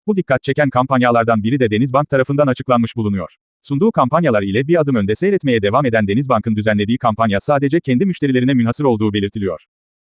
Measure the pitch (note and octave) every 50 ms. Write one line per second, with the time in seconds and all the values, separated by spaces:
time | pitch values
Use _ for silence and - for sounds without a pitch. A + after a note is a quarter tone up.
0 | _ G#3 G#3+ F#3+ E3+ - C3+ B2 - C#3+ C3+ - D3 C3+ - B2+ C3 - C3+ B2+
1 | B2 B2 A#2 A#2 A2 A2+ A2+ A2 G2+ A2 C#3 C3+ B2 G#2+ G#2+ G#2+ C3+ C3+ B2 C#3+
2 | D3+ - C#3+ C3 C3 - C#3 C#3+ D3 C3+ B2 - C3+ - B2 A#2+ A#2 A2+ - A2+
3 | A2 G#2 G2+ F#2+ E2+ - - _ _ _ _ _ _ - C#3+ C#3+ G3 A3+ - D#3+
4 | C3+ B2 C#3+ E3+ E3+ C#3+ A2+ G2+ G2 G2 F#2+ A#2 C3+ D3 F3 E3 D3+ C#3 C3 A2
5 | G2 G2 G#2+ - E3+ G3+ G3+ F3+ - C3+ A#2+ A2+ G2 G2+ A2+ C#3 D3 A#2+ A2+ A2
6 | G#2 F#2+ G2+ B2+ C#3+ C3 B2 G#2+ - A#2 G#2+ G#2+ G#2 A2 G#2 G#2 G#2 G#2 A#2+ -
7 | - A#2 G#2 A#2 A#2 A2 G2 G2 - - D3 C#3 C#3 C3+ D#3 E3+ - C#3 B2 B2
8 | G3+ F#3+ E3+ - D3 C#3 B2+ B2+ B2 C3+ C#3 B2 A#2 A#2 A#2 - D3 C3+ A#2 G#2
9 | A2 G#2+ G2+ G#2 G2 G2 - A2 G2 F#2 E2 - - _ _ _ _ _ _ _
10 | _ _